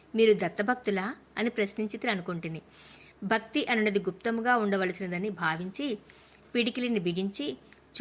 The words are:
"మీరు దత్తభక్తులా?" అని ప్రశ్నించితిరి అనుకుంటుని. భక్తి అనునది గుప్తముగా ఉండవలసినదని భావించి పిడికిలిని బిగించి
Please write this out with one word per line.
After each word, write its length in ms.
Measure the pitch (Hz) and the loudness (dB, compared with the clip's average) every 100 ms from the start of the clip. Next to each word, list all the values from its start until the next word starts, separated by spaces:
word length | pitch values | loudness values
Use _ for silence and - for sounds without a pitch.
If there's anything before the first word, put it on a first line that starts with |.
| - 220 | -4 4
"మీరు 180 | 226 | 6
దత్తభక్తులా?" 840 | 202 175 - 208 247 - 196 196 302 - - | 6 2 0 0 0 0 -2 -2 -8 -10 -2
అని 120 | 226 | -2
ప్రశ్నించితిరి 640 | 233 202 - 214 220 247 | 0 -2 0 -4 -4 -2
అనుకుంటుని. 500 | 196 175 170 160 160 - - - - - - | -2 -4 -6 -6 -8 -12 -20 -20 -20 -20 -6
భక్తి 420 | 196 220 220 302 - | 0 0 0 -2 2
అనునది 300 | 233 214 196 | 2 4 2
గుప్తముగా 560 | 180 175 233 226 233 247 | 0 -4 -2 0 2 2
ఉండవలసినదని 760 | 208 196 185 180 185 175 208 | 4 2 0 -2 -4 -4 -4
భావించి 680 | 175 165 165 185 - 285 220 - - - - - 240 | -2 -2 -2 -4 -4 -4 -4 -8 -20 -20 -20 -4 0
పిడికిలిని 440 | 233 247 247 220 | 0 0 0 0
బిగించి 580 | 175 175 196 196 285 - - - - - | 0 0 -2 -4 -6 -8 -14 -20 -8 -2